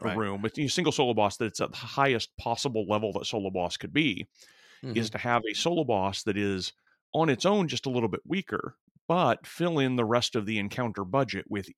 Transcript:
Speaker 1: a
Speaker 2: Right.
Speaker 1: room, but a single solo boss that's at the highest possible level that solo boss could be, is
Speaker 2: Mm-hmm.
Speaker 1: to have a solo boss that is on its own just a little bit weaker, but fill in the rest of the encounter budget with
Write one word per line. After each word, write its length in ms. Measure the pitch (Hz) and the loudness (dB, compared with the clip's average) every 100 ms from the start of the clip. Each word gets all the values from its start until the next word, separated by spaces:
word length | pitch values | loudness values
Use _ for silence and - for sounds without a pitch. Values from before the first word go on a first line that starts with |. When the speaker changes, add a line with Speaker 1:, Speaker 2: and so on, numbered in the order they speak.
Speaker 1:
a 20 | 113 | -2
Speaker 2:
Right. 120 | 101 | -2
Speaker 1:
room, 240 | 104 98 | -2 -2
but 160 | 110 - | -4 -2
a 80 | 139 | 0
single 240 | - 165 | 0 2
solo 200 | 139 123 | 2 2
boss 240 | 110 101 - | 4 2 2
that's 240 | 110 - | -4 -2
at 100 | - | -4
the 60 | - | -4
highest 580 | 113 - 139 117 - - | -6 0 2 2 -2 -6
possible 500 | 120 117 143 110 98 | -4 -2 0 0 2
level 260 | 104 107 | 2 2
that 120 | 90 - | -2 -2
solo 240 | 113 98 | -2 -2
boss 260 | 95 87 - | -2 -2 -4
could 160 | 101 | -4
be, 340 | 147 151 92 - _ - - - - 131 | 0 0 -2 -8 _ -20 -20 -20 -14 -4
is 160 | 113 110 | -2 -2
Speaker 2:
Mm-hmm. 20 | |
Speaker 1:
to 60 | 110 | -4
have 240 | 123 120 110 | 0 0 0
a 40 | 104 | -2
solo 280 | 165 175 | 0 2
boss 400 | 139 104 95 98 | 2 2 0 0
that 140 | - 98 | -2 0
is 360 | 101 95 90 - _ _ _ | 0 0 -4 -10 _ _ _
on 160 | 147 160 | 0 2
its 160 | 131 180 | 2 4
own 220 | 208 165 | 2 2
just 180 | 123 135 | -2 -2
a 40 | |
little 200 | 123 113 | 0 0
bit 120 | 90 - | -2 -4
weaker, 520 | 190 - 101 - - _ _ - | -4 -2 -6 -6 -14 _ _ 0
but 380 | 175 147 - - | 2 4 2 -4
fill 320 | - 170 160 | -2 0 2
in 160 | 131 127 | 2 2
the 100 | 110 | 2
rest 300 | 120 - 117 | 2 2 -2
of 100 | 104 | -2
the 140 | 110 | -2
encounter 440 | 98 - 120 101 92 | -2 -2 -4 -4 0
budget 400 | 135 123 95 - | 0 0 -4 -4
with 200 | 104 95 | -6 -6